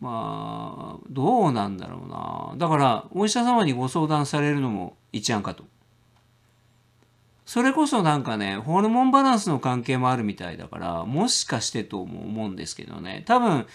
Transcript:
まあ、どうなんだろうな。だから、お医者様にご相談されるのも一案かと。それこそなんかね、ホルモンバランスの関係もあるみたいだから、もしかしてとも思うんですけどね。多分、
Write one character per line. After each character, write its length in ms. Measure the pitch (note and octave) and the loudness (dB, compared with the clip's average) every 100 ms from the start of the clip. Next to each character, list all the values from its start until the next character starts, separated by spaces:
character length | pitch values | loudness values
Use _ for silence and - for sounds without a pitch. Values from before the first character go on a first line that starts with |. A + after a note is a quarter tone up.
ま 1000 | B2+ A2+ A2 G#2+ G#2+ A2 A2 - - - | -8 -6 -6 -8 -8 -8 -10 -12 -12 -14
あ、 60 | - | -10
ど 380 | C3 D3 B3 F3 | 0 4 6 4
う 40 | |
な 160 | A#2 G2+ | 2 -2
ん 80 | F#2+ | -4
だ 120 | F2+ | -8
ろ 160 | F2 F2 | -12 -10
う 20 | |
な。 460 | E2 G1+ G1+ G1+ B2+ | -8 -8 -6 -8 -2
だ 100 | E3+ | 2
か 80 | D3+ | 4
ら、 300 | C#3 A2 - | 4 2 -2
お 160 | F3+ G#3+ | -2 0
医 20 | |
者 140 | A#3+ | 2
様 220 | A#3+ A#3+ | 4 4
に 80 | E3+ | 4
ご 160 | B2 C3 | 2 0
相 180 | E3+ D#3 | 0 2
談 200 | D3+ C#3 | 2 0
さ 140 | D3+ | 0
れ 120 | D3 | 0
る 80 | C#3+ | 0
の 100 | C3 | 0
も 260 | G2+ F2+ - _ | -2 -6 -14 _
一 200 | - G#2 | -6 -2
案 100 | A2 | -2
か 120 | G2 | -4
と。 100 | - - _ _ _ _ _ _ _ _ _ _ _ _ _ _ _ _ _ | -10 -16 _ _ _ _ _ _ _ _ _ _ _ _ _ _ _ _ _
そ 160 | - A#3+ | -6 2
れ 120 | C4 | 2
こ 160 | C#4 D4 | 4 2
そ 160 | A#3+ | 4
な 120 | E3 D3 | 2 2
ん 60 | |
か 140 | A#2+ G#2+ | 0 -2
ね、 200 | G2+ G2 | -2 -4
ホ 240 | B2 F3+ | 0 2
ル 60 | G#3+ | 4
モ 140 | A#3+ | 4
ン 80 | C4 | 4
バ 120 | C4+ | 6
ラ 120 | C4+ | 4
ン 60 | A3+ | 2
ス 80 | G3+ | 2
の 100 | C3+ | 0
関 240 | C3 B2 | 0 -2
係 160 | A#2+ C3 | 0 0
も 120 | B2+ | 2
あ 60 | B2 | 2
る 60 | |
み 140 | G#2 F#2+ | -2 -4
た 140 | F2+ | -8
い 40 | F2 | -10
だ 120 | F2 | -12
か 100 | E2 | -8
ら、 260 | E2+ E2+ | -6 -6
も 220 | F2 C#3 B3 | -4 0 0
し 180 | - | 0
か 160 | - B2+ | -2 -4
し 120 | - | -4
て 100 | - | -6
と 220 | C#3 G2+ | -6 -8
も 180 | F2+ F2 | -8 -10
思 240 | F2 A2 G#2+ | -8 -6 -6
う 20 | |
ん 60 | F#2 | -6
で 80 | E2 | -10
す 100 | - | -12
け 80 | |
ど 160 | - E2 | -14 -12
ね。 240 | F2 G2+ - | -12 -10 2
多 140 | B3 | 4
分、 260 | A#3 D3 A2+ | 4 2 -2